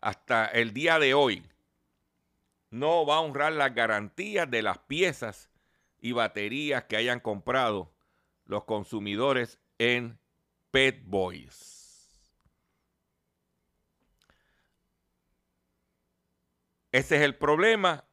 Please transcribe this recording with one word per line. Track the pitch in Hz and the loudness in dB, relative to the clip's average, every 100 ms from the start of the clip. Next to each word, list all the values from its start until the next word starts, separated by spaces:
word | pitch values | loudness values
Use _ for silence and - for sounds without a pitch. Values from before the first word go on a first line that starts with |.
hasta | 107 101 _ 120 110 | -6 -8 _ 0 2
el | 117 113 | 0 -2
día | 107 160 165 | 0 2 4
de | 143 | 6
hoy, | 139 139 92 - _ _ _ _ _ _ _ _ _ _ _ _ | 6 4 0 -8 _ _ _ _ _ _ _ _ _ _ _ _
no | 113 147 170 151 | -4 0 2 2
va | 156 | 2
a | |
honrar | 160 139 147 | 0 -2 -2
las | 156 139 | 0 -2
garantías | 120 113 104 101 - 202 202 160 | 0 0 0 -4 -10 -6 -4 -2
de | 120 | -2
las | 107 87 | -2 -4
piezas | _ 147 180 147 117 - - _ _ _ _ _ | _ -2 -2 -2 -10 -12 -20 _ _ _ _ _
y | 117 | -6
baterías | 120 110 104 104 131 147 131 | -2 -2 -2 -6 -4 -4 -4
que | - 110 | -2 -2
hayan | 120 120 | 0 -2
comprado | - 101 104 131 123 104 82 _ _ _ _ _ _ | -4 -6 -2 0 0 -2 -8 _ _ _ _ _ _
los | 101 - | -8 -4
consumidores | 107 98 110 101 101 135 127 120 - _ _ | -6 -4 -8 -6 -2 0 0 -4 -10 _ _
en | 117 123 120 117 _ _ _ _ _ | 0 0 -4 -16 _ _ _ _ _
Pep | 135 135 131 | 0 0 0
Boys. | 98 98 92 90 - - - - - - _ _ _ _ _ _ _ _ _ _ _ _ _ _ _ _ _ _ _ _ _ _ _ _ _ _ _ _ _ _ _ _ _ _ _ _ _ _ _ _ _ _ _ _ _ _ _ _ _ | -6 -4 -2 -6 -18 -20 -20 -20 -20 -20 _ _ _ _ _ _ _ _ _ _ _ _ _ _ _ _ _ _ _ _ _ _ _ _ _ _ _ _ _ _ _ _ _ _ _ _ _ _ _ _ _ _ _ _ _ _ _ _ _
Ese | 127 123 151 | -2 2 2
es | |
el | 143 120 | 2 2
problema. | 147 156 208 220 185 151 _ | 0 2 4 4 2 0 _